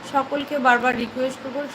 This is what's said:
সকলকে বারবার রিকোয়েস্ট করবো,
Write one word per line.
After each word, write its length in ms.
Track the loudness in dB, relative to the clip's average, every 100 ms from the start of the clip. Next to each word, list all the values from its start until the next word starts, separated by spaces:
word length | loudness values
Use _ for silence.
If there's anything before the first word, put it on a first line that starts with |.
| -2
সকলকে 460 | 0 0 -2 -2 2
বারবার 380 | 4 6 4 0
রিকোয়েস্ট 420 | -2 -2 -4 -4
করবো, 220 | -6 -6 -6